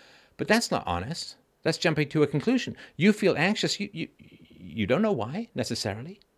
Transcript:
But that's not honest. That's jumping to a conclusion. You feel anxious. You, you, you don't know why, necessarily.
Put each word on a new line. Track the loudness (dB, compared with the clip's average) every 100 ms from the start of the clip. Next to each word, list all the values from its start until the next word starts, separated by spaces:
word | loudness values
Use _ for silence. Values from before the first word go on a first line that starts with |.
| -20 -20 _ -6
But | 0
that's | 2 2
not | -4 -2
honest. | -4 -4 -8 -12 -16 _ _
That's | -4 0
jumping | 0 0 0
to | 2
a | 2
conclusion. | 2 2 0 -2 -10 -14 4
You | 4
feel | 6 2 2
anxious. | 2 2 -2 -2
You, | -6
you, | -8 -10 _
you | -20 -20 -20 -18 -10 -2 2
don't | 4
know | 4
why, | 0 -2 -6 -6 -6
necessarily. | -4 -2 -4 -4 -10 -16 _